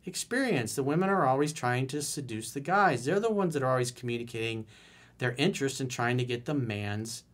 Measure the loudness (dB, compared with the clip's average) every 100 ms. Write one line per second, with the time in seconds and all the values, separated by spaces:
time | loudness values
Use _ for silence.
0 | -8 -8 -2 0 2 2 0 -2 2 2
1 | 4 4 4 4 2 0 0 2 0 -4
2 | -4 -6 -6 -6 -6 -8 0 4 4 2
3 | 0 2 2 2 0 2 2 2 0 -4
4 | -4 -4 -4 -4 -4 -4 -8 -16 -20 -20
5 | -20 -4 -4 2 0 2 -2 -2 -4 0
6 | 0 2 0 -2 -2 -2 0 -2 -2 -4
7 | -6 -10 _